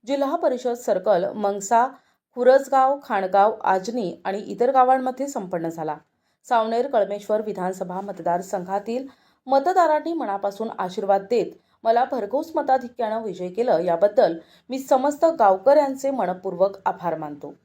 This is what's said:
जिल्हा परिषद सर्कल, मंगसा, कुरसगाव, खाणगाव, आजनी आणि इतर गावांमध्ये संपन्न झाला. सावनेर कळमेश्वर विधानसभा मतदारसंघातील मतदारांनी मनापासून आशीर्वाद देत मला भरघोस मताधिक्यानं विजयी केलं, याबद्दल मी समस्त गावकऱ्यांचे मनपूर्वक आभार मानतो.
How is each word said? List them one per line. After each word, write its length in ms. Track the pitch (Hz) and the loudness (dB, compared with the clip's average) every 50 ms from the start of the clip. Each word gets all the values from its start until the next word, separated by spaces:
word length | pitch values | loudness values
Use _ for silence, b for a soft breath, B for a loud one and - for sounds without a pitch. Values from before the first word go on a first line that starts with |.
| _ 214 | _ -4
जिल्हा 280 | 277 277 277 269 311 | -2 0 0 -2 -2
परिषद 400 | 339 330 302 254 247 - 247 240 | 0 0 0 -2 0 -4 -4 -6
सर्कल, 480 | 240 - - 208 185 - 220 202 175 185 - - | -4 -2 -2 -2 0 2 2 2 2 2 -2 -4
मंगसा, 480 | 214 208 202 202 202 202 - 240 226 240 262 269 B B B B B _ _ _ | -2 -4 -4 -4 -4 -2 2 2 2 2 2 -2 B B B B B _ _ _
कुरसगाव, 600 | 247 247 254 262 277 277 262 269 269 262 262 285 277 - | 2 6 6 6 6 4 2 2 2 4 2 2 -2 -4
खाणगाव, 520 | - 233 196 190 185 185 196 202 220 214 - - | -4 -4 -2 -2 2 4 4 4 4 2 0 0
आजनी 460 | - 190 190 185 - 226 254 208 175 175 - _ | 0 0 0 -2 -4 -6 -4 -4 -6 -8 -8 _
आणि 180 | 196 196 208 202 | -6 -6 -6 -8
इतर 260 | - 202 185 233 247 | -10 -2 0 0 2
गावांमध्ये 560 | 262 262 254 254 262 262 254 254 254 254 277 277 | 4 4 6 6 4 2 0 -6 -6 -6 -8 -6
संपन्न 400 | 277 254 196 180 180 170 165 165 | -6 -8 -8 -6 -6 -6 -6 -6
झाला. 280 | 160 165 156 156 151 147 _ _ _ _ _ _ _ _ _ | -6 -6 -8 -8 -8 -10 _ _ _ _ _ _ _ _ _
सावनेर 400 | - 254 226 220 220 226 233 247 | 0 0 0 2 0 -2 -2 -2
कळमेश्वर 560 | 277 277 220 202 190 202 202 208 - 214 214 214 | 0 0 0 0 0 -4 -10 -4 -2 -2 -2 -2
विधानसभा 540 | 214 196 185 180 185 190 185 190 180 180 190 | -4 -6 -4 -4 -6 -4 -6 -8 -8 -8 -10
मतदारसंघातील 1040 | 202 202 190 - 170 180 170 180 185 - - 190 175 180 196 202 202 233 233 254 269 277 B B B B B B B | -8 -10 -12 -6 -2 -2 -2 -2 -2 -4 -6 -8 -6 -4 -6 -4 -4 -4 -6 -6 -8 -10 B B B B B B B
मतदारांनी 680 | 254 269 277 277 349 370 381 339 320 302 302 302 320 339 | 2 2 2 4 4 4 4 4 4 2 0 0 -4 -6
मनापासून 540 | 320 262 208 196 196 196 202 196 - 226 226 - - | -4 -4 -4 -4 -4 -4 -6 -6 -6 -10 -8 -6 -6
आशीर्वाद 480 | 190 185 185 220 196 196 196 196 196 - | -8 -6 -6 -6 0 2 2 2 2 0
देत 220 | 240 233 180 - b b b b b b - | 0 0 0 -2 b b b b b b -2
मला 200 | 226 233 233 254 254 | 0 2 2 2 0
भरघोस 400 | 285 247 226 202 247 277 320 320 320 | -2 -6 -4 -2 -4 -4 -4 -4 -6
मताधिक्यानं 680 | 320 285 277 262 262 240 240 - - 233 214 220 226 226 | -4 0 2 0 0 0 -6 -8 -6 -6 -4 -4 -6 -6
विजयी 240 | 214 170 175 180 180 | -8 -8 -8 -10 -8
केलं, 320 | 180 220 240 254 180 160 | -4 -2 0 2 2 2
याबद्दल 580 | 175 180 170 170 196 208 202 - 220 170 170 165 b b b b b - | 2 0 2 2 2 2 4 4 2 2 2 -4 b b b b b -8
मी 80 | 247 269 | -8 -8
समस्त 440 | 269 - 285 254 262 294 285 285 339 320 320 320 | 0 2 2 2 2 0 0 2 2 2 4 4
गावकऱ्यांचे 720 | 226 196 190 190 - 262 285 302 285 277 269 269 - 269 | 4 4 4 4 4 6 6 6 4 2 -4 -4 -4 -4
मनपूर्वक 680 | 269 254 196 180 - 185 - 190 175 170 190 196 190 - _ | -2 -2 -2 -4 -4 -6 -6 -8 0 2 2 0 0 -2 _
आभार 320 | 190 185 - 175 175 160 156 | -4 -4 -2 -4 -4 -4 -4
मानतो. 360 | 156 147 147 143 147 143 143 _ | -8 -12 -12 -14 -14 -16 -18 _